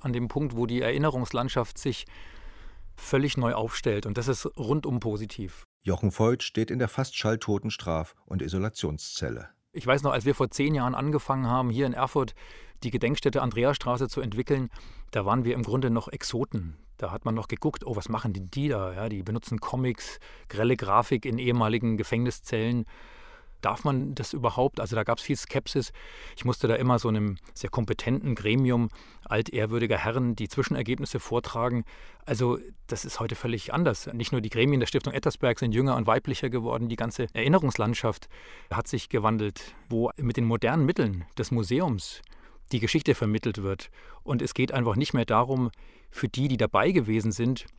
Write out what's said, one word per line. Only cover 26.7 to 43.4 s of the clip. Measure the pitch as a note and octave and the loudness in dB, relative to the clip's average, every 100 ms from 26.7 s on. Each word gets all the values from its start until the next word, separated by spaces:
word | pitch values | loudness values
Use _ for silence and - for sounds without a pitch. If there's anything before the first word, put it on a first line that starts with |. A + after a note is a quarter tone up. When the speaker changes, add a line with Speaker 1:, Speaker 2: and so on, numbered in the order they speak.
| A#2 | 2
Speaker 1:
immer | B2 A#2+ | 4 4
so | A#2 | 4
einem | G#2+ G#2 F#2+ - - | 2 0 -2 -10 -10
sehr | G2 | -4
kompetenten | - A2 B2 A#2 C3+ D3 A2+ | -2 -2 -2 0 0 0 0
Gremium | G#2+ A#2+ B2+ A#2+ A2+ - - - - | 2 4 4 4 2 -4 -20 -16 -2
altehrwürdiger | A2 G#2+ A2+ G#2+ A#2 A2+ G2+ | 0 0 0 0 2 2 2
Herren | G#2+ B2 B2 A2+ | 2 0 0 0
die | G#2 | -4
Zwischenergebnisse | - B2+ C3+ A2+ B2+ C#3+ B2 | -2 0 0 0 -2 -2 -4
vortragen. | - A#2 - A#2 A#2+ A#2+ - - - - - | -2 -2 -2 0 0 0 -2 -10 -20 -12 -4
Also | A2+ B2 A#2+ - - - | 0 2 0 -4 -16 -8
das | A2+ | -6
ist | - - | -6 -6
heute | A2 | -4
völlig | A2+ A#2+ A2 - | -4 -4 -4 -2
anders. | D#3 E3+ G#2 - | 2 2 2 -4
Nicht | A#2 A#2 | -6 -2
nur | C3 | 0
die | G#2+ | 0
Gremien | A#2 C3 C3+ | 4 6 4
der | A#2 | 2
Stiftung | C3+ C#3 | 0 0
Ettersberg | C3 D3+ - B2+ A#2 | 0 -2 2 2 2
sind | A#2+ | 2
jünger | A2 C3+ B2 | 2 2 2
und | A2+ | 4
weiblicher | B2 - B2 C3 | 2 2 -2 -2
geworden, | A#2+ A#2 A#2 A#2 | -2 -2 -2 -2
die | A#2 | -2
ganze | A#2 - A#2+ | -4 -4 -4
Erinnerungslandschaft | A2+ B2 F3+ C#3 - G#2+ - A2+ - - - - - - | 0 4 6 4 0 0 2 0 -2 -8 -20 -20 -16 -6
hat | A2+ - | -4 -2
sich | A#2+ - | -4 0
gewandelt, | B2 A2 A2 G#2 - - - - | 2 2 2 -2 -6 -16 -16 -4
wo | A2+ A#2 - | 0 0 0
mit | A#2+ B2+ | -2 2
den | A#2 | 2
modernen | A2+ A#2 D#3+ C#3 | 2 2 4 4
Mitteln | - A#2 F#2 - - | 4 2 0 -6 -6
des | - | -2
Museums | A#2+ F#2+ C3 F3+ G2+ - - - - - - - | 0 2 2 2 -2 -4 -12 -16 -20 -20 -18 -4
die | A#2+ | -2
Geschichte | A2 D#3 D3+ B2+ | 2 2 4 2
vermittelt | G#2+ G#2+ | 4 2